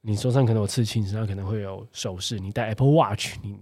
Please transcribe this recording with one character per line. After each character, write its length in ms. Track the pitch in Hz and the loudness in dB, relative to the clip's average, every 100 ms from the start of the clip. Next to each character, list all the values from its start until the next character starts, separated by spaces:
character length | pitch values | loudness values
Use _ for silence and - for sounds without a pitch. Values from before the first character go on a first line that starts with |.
你 120 | 110 104 | -2 0
手 160 | 127 | 2
上 120 | 123 | 4
可 80 | 123 | 4
能 80 | 113 | 4
有 60 | 101 | 2
刺 180 | - | 0
青， 200 | 110 113 | 0 0
身 80 | 101 | -2
上 120 | 107 | -2
可 120 | 110 98 | -4 -4
能 100 | 98 | -4
会 140 | 107 | -4
有 260 | 98 95 110 | -6 -10 -12
首 260 | - 110 92 | -8 -8 -6
饰， 220 | - 110 | -6 -6
你 100 | 95 | -6
戴 160 | 104 113 | -4 -4
Apple 240 | - 135 | 2 6
Watch， 460 | 156 113 113 - - | 6 4 0 -6 -8
你， 100 | 104 | -12
你 80 | 101 | -12